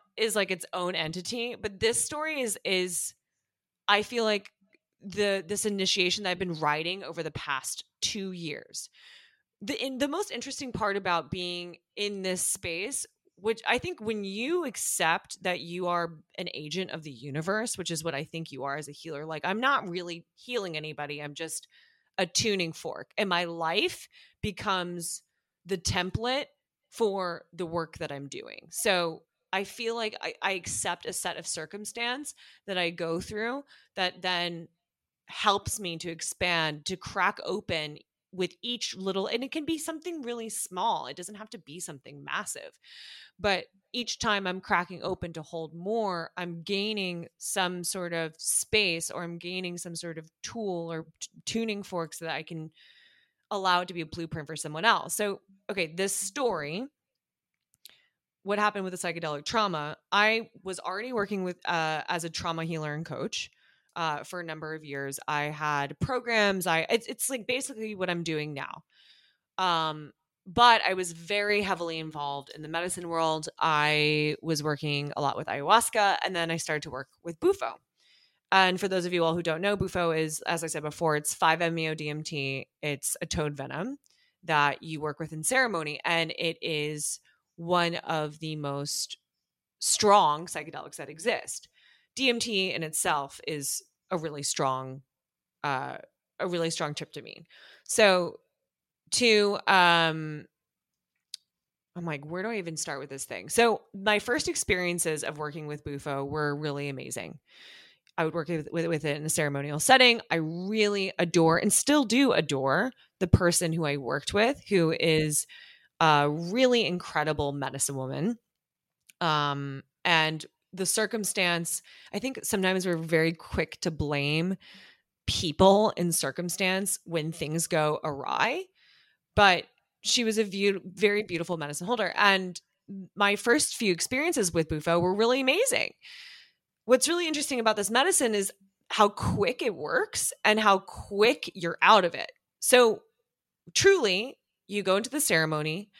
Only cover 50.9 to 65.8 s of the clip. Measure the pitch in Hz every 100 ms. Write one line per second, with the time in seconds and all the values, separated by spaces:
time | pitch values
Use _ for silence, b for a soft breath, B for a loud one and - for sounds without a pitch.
50.9 | 160 160 _ - - - 220 226 208 196
51.9 | 180 165 - 165 143 160 165 156 b b
52.9 | b b b b b - 202 190 180 180
53.9 | 175 156 - 165 156 147 160 156 151 208
54.9 | 196 - - 208 196 _ _ - 196 160
55.9 | 165 196 - 190 - 254 175 143 170 269
56.9 | _ _ _ _ _ _ _ _ _ B
57.9 | B B B _ _ 196 202 208 208 185
58.9 | 180 180 165 165 147 147 233 208 165 147
59.9 | - _ 196 214 226 233 - 190 185 -
60.9 | 185 240 247 196 202 180 180 - 170 160
61.9 | 156 - 170 165 165 175 165 165 160 151
62.9 | 147 160 143 214 - - b b b b
63.9 | - 165 147 - 180 170 156 156 156 151
64.9 | 139 139 139 - 147 147 151 151 147